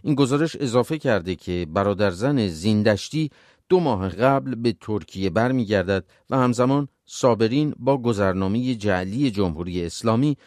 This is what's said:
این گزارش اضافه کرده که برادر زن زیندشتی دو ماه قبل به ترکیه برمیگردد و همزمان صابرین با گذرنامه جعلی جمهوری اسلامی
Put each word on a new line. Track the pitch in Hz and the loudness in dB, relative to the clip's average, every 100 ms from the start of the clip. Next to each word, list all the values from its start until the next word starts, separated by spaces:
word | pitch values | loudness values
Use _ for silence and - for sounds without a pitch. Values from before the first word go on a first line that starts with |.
این | - | -2
گزارش | 135 135 143 160 - | 0 2 2 -2 -4
اضافه | 127 120 120 156 | -2 0 0 -2
کرده | 139 104 87 | 0 0 -2
که | 85 - 90 82 | -6 -6 -6 -2
برادر | 82 98 98 104 | 0 0 2 0
زن | 87 127 143 104 | 0 -2 0 0
زیندشتی | 78 98 107 107 101 - 147 156 - _ _ _ | -2 0 2 2 0 -2 -4 -6 -8 _ _ _
دو | 185 | 2
ماه | 160 104 95 | 2 0 -2
قبل | 87 127 135 131 | 0 2 2 -2
به | 113 117 | -2 -2
ترکیه | 101 - 107 82 98 95 | -2 -4 -6 -6 -4 -2
برمیگردد | 87 120 131 104 104 90 98 - _ - | 2 2 0 0 0 0 -2 -4 _ -4
و | 131 | 0
همزمان | 123 120 123 139 143 _ | 2 2 2 2 -2 _
صابرین | _ - 131 110 113 135 151 - | _ 0 2 4 2 2 -2 -2
با | 120 139 | -2 0
گذرنامه | 120 104 95 92 95 110 127 | 0 0 0 0 0 0 -2
جعلی | 120 104 92 92 113 139 | -2 0 0 -2 -2 -2
جمهوری | 98 92 78 87 87 | 0 -2 -2 -6 -4
اسلامی | 85 - 113 113 147 139 | -6 -2 0 2 2 -2